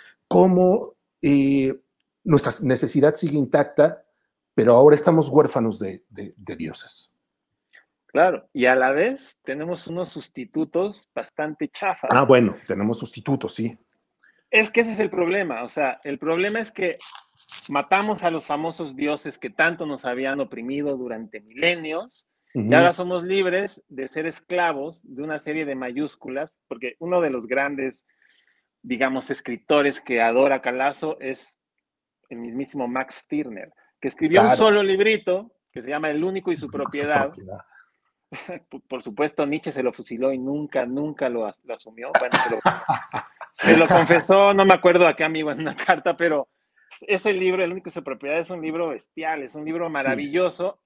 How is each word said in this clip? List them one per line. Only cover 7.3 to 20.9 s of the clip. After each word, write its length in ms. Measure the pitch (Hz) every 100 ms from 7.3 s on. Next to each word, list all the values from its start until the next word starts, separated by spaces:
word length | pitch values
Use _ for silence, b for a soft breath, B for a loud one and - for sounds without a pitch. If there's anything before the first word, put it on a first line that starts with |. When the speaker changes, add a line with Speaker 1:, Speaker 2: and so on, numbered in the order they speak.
| _ _ _ _ b b _ _
Speaker 2:
Claro, 420 | 143 180 156 _
y 100 | 139
a 100 | 123
la 180 | 131 131
vez 460 | 143 220 269 - _
tenemos 420 | - 139 165 170 -
unos 220 | 170 175
sustitutos 1040 | 151 - - 117 156 160 165 202 202 _
bastante 540 | - - - 156 151 147
chafas. 420 | - 196 - -
Speaker 1:
Ah, 140 | 131
bueno, 320 | 131 127 107 - -
tenemos 320 | 95 104 117
sustitutos, 560 | 117 - 123 135 107
sí. 220 | - 113 113 _ _ _ _ _ _ -
Speaker 2:
Es 200 | 220 220
que 100 | 233
ese 120 | 226
es 80 | 214
el 100 | 202
problema, 540 | 185 170 196 175 113
o 40 | 120
sea, 320 | 156 139 120
el 140 | 147 139
problema 420 | 151 165 202 220
es 100 | 220
que 280 | - 180 - - - _ _ _ - -
matamos 540 | 143 143 190 208 196
a 80 | 175
los 160 | 160 -
famosos 480 | 147 165 165 156 131
dioses 420 | 147 147 151 -
que 120 | 123
tanto 360 | - 165 170 156
nos 180 | 135
habían 360 | 131 123 135 143
oprimido 560 | 127 117 120 139 147